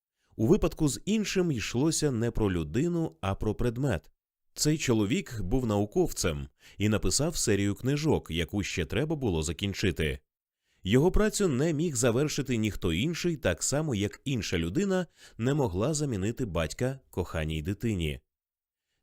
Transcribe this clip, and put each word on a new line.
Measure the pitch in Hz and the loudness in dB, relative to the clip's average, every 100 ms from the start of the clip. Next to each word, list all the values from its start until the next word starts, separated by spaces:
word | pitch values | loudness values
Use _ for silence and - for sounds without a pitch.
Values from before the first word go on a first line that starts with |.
| _ _ _ - | _ _ _ -2
У | 110 | 4
випадку | 208 254 - 143 | 4 4 0 0
з | 127 | 0
іншим | - 220 196 190 175 | 0 0 0 0 0
йшлося | 127 92 117 156 151 151 | 0 -2 0 2 2 0
не | 120 120 | 0 0
про | - 107 | 2 2
людину, | 87 76 85 165 170 160 - | 2 0 0 0 0 -4 -4
а | 95 | -4
про | 98 107 | -2 -2
предмет. | 101 120 117 139 85 - _ _ _ _ - | 0 0 0 0 -2 -4 _ _ _ _ -2
Цей | 151 151 | 0 2
чоловік | - 110 101 185 - 113 | 2 2 2 0 -2 -6
був | 92 131 123 | -2 0 2
науковцем | 104 104 180 170 - 95 73 69 - - - | 0 2 0 0 0 -2 -2 -8 -14 -20 -2
і | 104 | 0
написав | 107 - - 151 165 | 2 2 2 0 0
серію | - 98 101 | 0 2 2
книжок, | 101 123 143 151 95 - | -2 -2 0 2 0 0
яку | 82 82 104 | -4 -2 -2
ще | 95 - | -2 -4
треба | 78 98 156 160 | -4 -2 -2 -2
було | 127 80 | 0 0
закінчити. | 78 82 101 92 101 82 78 65 - _ _ _ _ _ | -2 -2 -4 0 -2 0 -2 -4 -12 _ _ _ _ _
Його | 92 120 170 | 2 4 6
працю | 185 214 - 196 | 4 4 2 2
не | 123 160 | 2 0
міг | 147 175 127 | 0 -2 2
завершити | 123 113 151 - - 117 | 2 2 0 -2 -2 0
ніхто | 107 - 98 | 0 0 0
інший, | 85 143 165 175 156 | 0 0 -2 -2 0
так | - 87 | 0 0
само, | - 139 156 | 0 -2 0
як | 110 98 - | 0 -2 -4
інша | - 131 - 90 | -4 -4 -2 -2
людина | 82 110 202 185 175 _ - - | 0 0 0 0 -2 _ -20 -4
не | 117 | 0
могла | 143 123 87 117 | 2 0 0 -2
замінити | 151 147 107 98 117 127 | -2 -2 -2 -2 -2 -4
батька | 82 80 - 127 135 - | -2 -4 -2 -4 -6 -8
коханій | - 87 82 78 80 | -6 -4 -4 -2 -2
дитині. | 76 104 117 101 80 65 - _ _ _ _ _ _ _ | -4 -4 -2 -2 -2 -4 -12 _ _ _ _ _ _ _